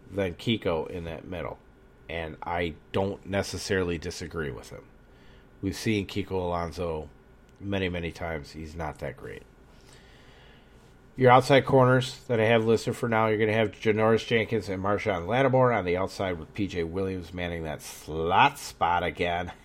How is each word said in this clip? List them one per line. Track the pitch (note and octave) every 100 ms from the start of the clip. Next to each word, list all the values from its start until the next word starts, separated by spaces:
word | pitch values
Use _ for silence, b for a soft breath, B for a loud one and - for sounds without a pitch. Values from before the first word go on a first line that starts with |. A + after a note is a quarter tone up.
| -
than | G2 F#2+
Kiko | E2 - A2 G2 D#2+ -
in | F2+ E2
that | D#2+ -
middle. | F2+ B1+ - - - - - -
And | E2 D#2+ D#2+
I | - F2 F2 D2 -
don't | - G2 F#2+ -
necessarily | G2 F#2+ F#2 - F#2+ F2 E2+
disagree | F2 - E2+ E2+ D2
with | A#1 -
him. | - - - b b b b b -
We've | G2 -
seen | A#2 G#2+ F#2
Kiko | G2+ F#2
Alonso | F#2+ F2 F2 E2+ D#2+ E2+ D#2 D2 - - - - -
many, | G2 G2 F#2+
many | F2 E2+
times. | - E2+ D#2+ C#2
He's | D#2 D#2+ E2+
not | D#2 C#2
that | C#2+ B1+
great. | - - - - - b b b b b b b b b b b b - - -
Your | B2
outside | B2+ C3 C#3 C3
corners | C#3 B2+ B2+ B2+ - -
that | A#2
I | A2
have | A#2 A2
listed | A2 - A2+
for | A#2+
now, | A2 A2
you're | G#2+
gonna | A2
have | A2 G#2+ -
Janoris | A2+ G#2 A2 A2 -
Jenkins | A#2 G2+ A2+ G2
and | F#2+
Marshawn | G2 G2+ G#2+ F2+ F2
Lattimore | B2 C3+ C3 B2+
on | A2+ F2+
the | F2
outside | F#2+ - G2 E2+
with | D2+
P | - G2
J | F2+
Williams | E2 F2+ F#2+ F#2 E2
manning | F2 F2 E2+
that | D#2+ C2+
slot | - - - D#2+ E2 G2 C#3 -
spot | - - E2+ F2
again. | E2+ D2 F2 F2 F2+ -